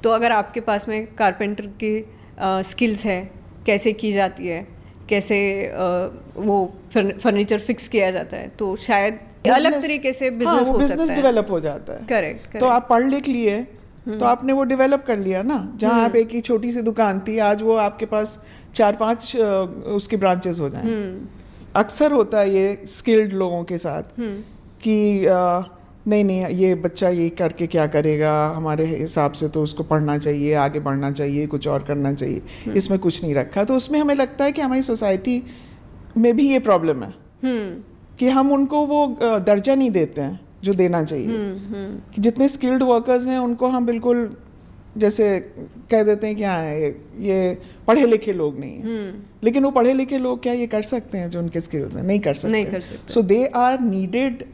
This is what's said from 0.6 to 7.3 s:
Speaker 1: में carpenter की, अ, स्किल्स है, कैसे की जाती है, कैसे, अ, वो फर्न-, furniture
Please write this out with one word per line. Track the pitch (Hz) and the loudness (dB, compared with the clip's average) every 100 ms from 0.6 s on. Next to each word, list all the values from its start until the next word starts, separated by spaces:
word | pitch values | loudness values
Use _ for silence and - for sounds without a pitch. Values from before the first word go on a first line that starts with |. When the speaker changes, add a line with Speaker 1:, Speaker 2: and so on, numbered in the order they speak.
| 226 208 208 | -2 -2 -2
Speaker 1:
में | 214 220 - | -6 -6 0
carpenter | 208 185 202 208 208 | 0 0 -4 -4 -10
की, | - 220 214 | -6 -4 -4
अ, | 214 - - - | -6 -20 -20 -6
स्किल्स | 190 190 190 - 240 208 220 | -2 -2 -4 -2 -2 0 -2
है, | 185 196 - - - - | -4 -6 -16 -20 -6 0
कैसे | 202 220 | 2 2
की | 208 220 | -2 -2
जाती | 196 190 185 180 | 0 0 -2 -8
है, | 170 196 - - - - | -8 -10 -18 -20 -20 -2
कैसे, | 202 202 208 202 196 - | -2 0 0 0 -2 -4
अ, | - 185 180 185 - - - | -2 -2 -2 -4 -8 -16 -6
वो | 208 202 185 - - | 0 0 0 -6 -4
फर्न-, | 233 196 196 | 0 0 0
furniture | 240 | 0